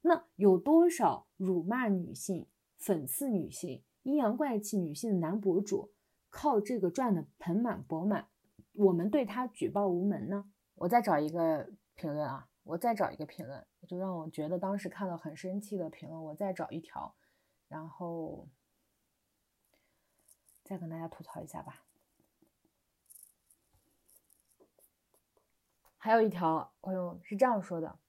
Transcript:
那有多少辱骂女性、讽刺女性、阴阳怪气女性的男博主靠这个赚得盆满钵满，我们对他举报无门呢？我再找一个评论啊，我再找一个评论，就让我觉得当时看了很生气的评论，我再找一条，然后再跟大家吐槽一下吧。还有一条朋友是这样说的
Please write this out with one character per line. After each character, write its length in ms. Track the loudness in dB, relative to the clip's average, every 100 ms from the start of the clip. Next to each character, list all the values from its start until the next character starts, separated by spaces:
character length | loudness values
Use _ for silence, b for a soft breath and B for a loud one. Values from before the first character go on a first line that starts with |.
那 240 | 6 4 2 4
有 200 | 6 8
多 320 | 8 8 8
少 400 | 6 2 2 -8 _
辱 260 | 0 0
骂 260 | 0 0 2
女 260 | 0 -2
性、 320 | -8 -6 -6 -6 _ _ _
讽 260 | 0 0 0
刺 220 | -4 0
女 220 | 0 0
性、 320 | -6 -8 -10 _ _
阴 120 | -2 2
阳 180 | 2
怪 240 | 0 0 -2
气 200 | -2 -2
女 160 | -2
性 180 | -4 -2
的 60 | 0
男 200 | 0 0
博 220 | 2 2
主 320 | 0 -4 -6 _ _ _ _
靠 280 | -2 2 2
这 220 | 2 0
个 100 | 0
赚 240 | 0 2
得 120 | 2 0 _
盆 160 | -2
满 280 | 0 0 -4
钵 240 | -4 -2 0
满， 220 | 0 -4 _ _ -20 -18
我 200 | 4 6
们 180 | 6 2
对 160 | 2 0
他 200 | -4 -6
举 220 | -4 -4
报 180 | 0 0
无 180 | 2 0
门 240 | -2 -4
呢？ 200 | -6 -8 _ _ -6
我 120 | 2
再 140 | 2
找 160 | 4 2
一 100 | 2
个 420 | 0 0 0 -4 -14 _
评 160 | -10 -6
论 120 | -4 -4
啊， 220 | -6 -12 _
我 160 | -10 -4
再 160 | -2
找 160 | 0 -2
一 60 | -4
个 100 | -12
评 200 | -10 -12
论， 200 | -14 -18 _ -12
就 120 | -6
让 180 | -6 -6
我 140 | -8
觉 180 | -6 -4
得 100 | -2
当 200 | -2 -4
时 100 | -6
看 180 | -6 -6
了 120 | -6
很 180 | -10 -10
生 240 | -6 -6
气 160 | -6 -6
的 140 | -6
评 180 | -8 -14
论， 160 | -12
我 100 | -12
再 200 | -6 -6
找 160 | -4 -6
一 100 | -8
条， 340 | -12 -12 -12 _ _ _ _ _ _
然 180 | -14 -14
后 640 | -10 -8 -8 -8 -12 -16 _ _ _ _ _ _ _ _ _ _ _ _ _ _ _ _ _ _ _ _ _
再 140 | -12 -10
跟 100 | -8
大 80 | -10
家 100 | -10
吐 140 | -12
槽 200 | -16 -14
一 40 | -14
下 140 | -14
吧。 220 | -16 -20 _ _ _ _ _ _ _ _ _ _ _ _ _ -20 -20 _ _ _ _ _ _ _ _ _ _ _ _ _ _ _ _ _ _ _ _ _ _ _ _ _ _ _
还 140 | 4
有 100 | 6
一 80 | 6
条 420 | 4 2 2 -2 _
朋 140 | -6
友 260 | -4 -4 -8
是 140 | -10 2
这 80 |
样 160 | 4 4
说 180 | -2 -6
的 200 | -6 -10